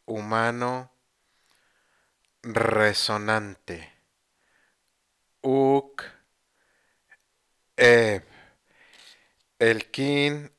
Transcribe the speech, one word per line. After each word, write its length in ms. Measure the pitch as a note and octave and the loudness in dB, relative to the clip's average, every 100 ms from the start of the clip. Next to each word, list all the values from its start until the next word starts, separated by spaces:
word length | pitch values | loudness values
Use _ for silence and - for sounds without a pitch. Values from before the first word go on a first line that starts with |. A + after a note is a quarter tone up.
humano 840 | - A2 G#2+ A2+ A#2 A#2+ B2 B2+ B2+ _ _ _ _ _ _ _ _ _ _ _ _ _ _ _ A#2 | -14 -12 -6 -4 -2 -4 -6 -8 -12 _ _ _ _ _ _ _ _ _ _ _ _ _ _ _ -6
resonante. 1500 | A2 A2 G#2+ G#2+ G2+ - G#2+ G#2 A2 G2+ F#2+ - E2+ D#2+ _ _ _ _ _ _ _ _ _ _ _ _ _ _ _ | -2 0 2 2 2 -4 -4 -2 -2 -4 -14 -16 -16 -16 _ _ _ _ _ _ _ _ _ _ _ _ _ _ _
Uk 640 | C3+ C3+ C3+ C#3 C#3 - - - _ _ _ _ _ _ _ _ _ _ _ _ _ _ _ - | -2 2 4 2 -2 -12 -18 -20 _ _ _ _ _ _ _ _ _ _ _ _ _ _ _ 4
Eb. 480 | A#2+ A#2+ A2 G2 - - - _ _ _ _ - - _ _ _ _ _ | 6 6 4 -2 -8 -20 -20 _ _ _ _ -20 -20 _ _ _ _ _
El 300 | A2+ A2 - | 0 0 -4
kin 600 | - C#3 C#3+ C#3+ D3 D3 | -6 -4 -2 -2 -4 -12